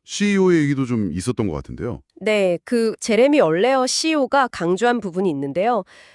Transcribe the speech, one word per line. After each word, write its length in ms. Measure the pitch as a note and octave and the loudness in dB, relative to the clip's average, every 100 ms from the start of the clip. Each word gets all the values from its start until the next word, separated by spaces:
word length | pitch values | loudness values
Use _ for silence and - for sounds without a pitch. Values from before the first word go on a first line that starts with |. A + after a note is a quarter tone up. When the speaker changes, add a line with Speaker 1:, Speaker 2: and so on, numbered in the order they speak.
Speaker 1:
씨이오 500 | - - G3+ G3 F#3 | -14 -4 0 2 4
얘기도 300 | E3+ C#3+ C3+ | 2 2 0
좀 260 | B2+ A#2+ G2 | -2 -2 -2
있었던 360 | E2+ A#2 A#2 G#2 | -4 -4 -2 -4
것 60 | |
같은데요. 460 | D2 - B1 A#2 - - _ | -4 -8 -10 -8 -10 -14 _
Speaker 2:
네, 380 | G3 G#3+ F#3 E3+ | -2 0 0 -2
그 300 | - A#3+ A3+ - | -2 -2 0 -2
제레미 400 | - G#3+ C4+ D4 | -2 2 4 6
얼레어 460 | E3 E3 A#3 C4+ B3+ | 4 4 2 2 0
씨이오가 640 | - D#4+ D#4 B3+ C#4 B3+ | -2 0 0 2 2 0
강조한 520 | - E3+ F#3+ A#3+ B3 | -2 -2 0 0 0
부분이 280 | G3 E3+ F#3+ | -4 -2 -2
있는데요. 540 | C#3 C#3 C#3 G#3+ A#3 F#3 - - | -2 -4 -2 0 0 -4 -14 -20